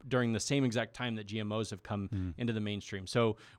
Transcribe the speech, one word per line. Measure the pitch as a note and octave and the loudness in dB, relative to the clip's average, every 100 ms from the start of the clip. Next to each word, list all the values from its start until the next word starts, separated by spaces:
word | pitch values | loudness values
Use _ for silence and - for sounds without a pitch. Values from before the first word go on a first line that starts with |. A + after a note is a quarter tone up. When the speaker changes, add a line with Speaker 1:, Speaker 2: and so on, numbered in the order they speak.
| C3 | 0
Speaker 1:
during | B2+ A#2+ | 2 2
the | A2 | 2
same | - C#3+ | 2 2
exact | C3 A2+ A2+ | 4 2 -2
time | - B2 A2 | -4 -4 -4
that | G2+ | -4
G | A2 | -4
M | G#2 | -2
Os | G#2+ G#2+ | -2 -2
have | G2 | -6
come | - G#2 G2 | -4 -4 -2
Speaker 2:
Mm. | G2 F#2 D#2+ | -2 -2 -2
Speaker 1:
into | A#2 | -2
the | A2 | 0
mainstream. | G#2 G#2 - G2 F#2 | -2 -4 -6 -8 0
So | B2+ A#2 G#2+ - | 4 4 2 -6